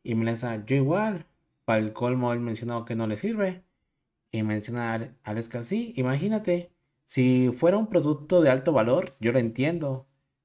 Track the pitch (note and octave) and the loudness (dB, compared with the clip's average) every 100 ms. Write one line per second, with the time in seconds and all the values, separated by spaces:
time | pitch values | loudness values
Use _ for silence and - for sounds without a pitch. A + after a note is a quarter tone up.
0 | - A2+ A2+ A2+ A#2+ A2 G#2 C3+ C3+ F3 | -4 0 0 -2 -4 -6 -2 0 2 0
1 | A3 F#3 - _ _ _ - A2 G#2+ G#2+ | -2 -4 -12 _ _ _ 0 0 0 -2
2 | A#2+ B2+ B2 A#2+ A#2+ A2 A#2 A#2 A2+ A2+ | -2 0 0 -2 -4 -6 -6 -6 -6 -4
3 | A2+ G#2+ G#3 A3+ F#3+ F3+ _ _ _ _ | -2 -2 -4 0 -2 -2 _ _ _ _
4 | _ _ _ A2+ G#2+ G#2+ G2+ A#2+ A#2 A2+ | _ _ _ -4 -2 -2 -4 -6 -4 -4
5 | A2+ - - G#2+ A#2 A#2+ A#2+ G#3 A#3 - | -6 -12 -8 -6 -6 -8 -4 -4 -4 -4
6 | B2+ C#3 F#3+ G#3+ G#3 F3 F3 _ _ _ | -2 0 0 -2 0 -2 -2 _ _ _
7 | _ - B2+ B2+ B2+ B2 E3 G3+ G#3+ F3+ | _ 2 4 6 4 4 2 2 2 2
8 | D3 D3 - F3+ D#3 C3 C3+ C#3 A2 C#3+ | 2 -2 2 4 6 4 2 2 4 2
9 | F#3+ - A2 A#2+ A#2 A2+ C#3 E3+ D3 C3 | 0 -2 0 2 0 0 -2 0 -4 -6
10 | - _ _ _ | -10 _ _ _